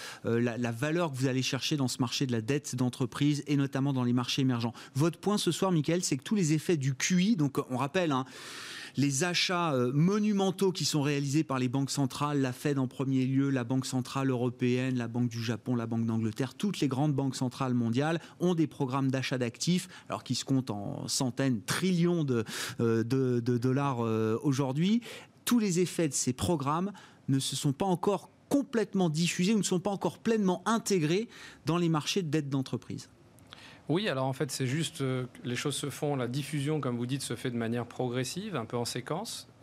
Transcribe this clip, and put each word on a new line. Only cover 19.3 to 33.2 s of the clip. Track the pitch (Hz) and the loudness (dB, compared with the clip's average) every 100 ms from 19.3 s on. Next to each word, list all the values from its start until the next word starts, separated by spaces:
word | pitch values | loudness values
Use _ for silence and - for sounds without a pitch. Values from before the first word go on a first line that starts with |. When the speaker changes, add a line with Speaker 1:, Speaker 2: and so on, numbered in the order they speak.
| 131 | -2
Speaker 1:
d'actifs, | 120 - - 180 180 - - | -2 -2 0 0 0 -12 -8
alors | 98 - | -8 -4
qui | 123 | -4
se | |
comptent | - 135 127 | 0 0 0
en | 104 101 - 87 | -4 -6 -8 -4
centaines, | - 131 113 135 113 | -2 -2 0 0 0
trillions | - - 180 175 170 175 147 | -2 -2 0 2 4 2 2
de, | 120 107 - - - | 0 -2 -6 -8 0
euh, | 117 113 113 | 2 2 2
de, | 135 127 120 | 2 2 2
de | 117 123 | 2 2
dollars, | 127 131 139 120 | 2 2 0 0
euh, | 113 110 110 113 | 0 2 2 2
aujourd'hui. | 151 131 135 143 185 233 - - - - - | 2 2 0 2 2 2 0 -14 -18 -8 0
Tous | 240 | 2
les | 208 170 | 4 2
effets | 175 - 160 | 0 0 0
de | |
ces | - - | 0 -2
programmes | - - 165 135 160 190 196 - - - | -2 0 0 0 0 -2 -6 -18 -10 -2
ne | 135 | 0
se | - 135 | 0 -2
sont | 147 | 0
pas | 131 196 | 0 2
encore | 175 - 190 - _ - | 2 2 0 -2 _ 0
complètement | 285 254 233 208 190 175 | 0 2 0 0 2 2
diffusés | 151 170 - 180 | 2 0 2 2
ou | 220 | 2
ne | |
sont | - 185 | 2 0
pas | 208 | 0
encore | 190 175 - | -2 -2 -2
pleinement | 226 226 190 185 - | 0 2 2 0 0
intégrés | 226 - 190 151 180 233 - - - - | 0 2 0 2 0 -2 -10 -20 -10 -2
dans | 170 | 0
les | 170 | 2
marchés | 156 - 202 | 0 0 -2
de | 160 | 0
dette | 156 143 | -2 0
d'entreprise. | 135 131 113 - 107 - - | -2 -2 -6 -6 -12 -12 -20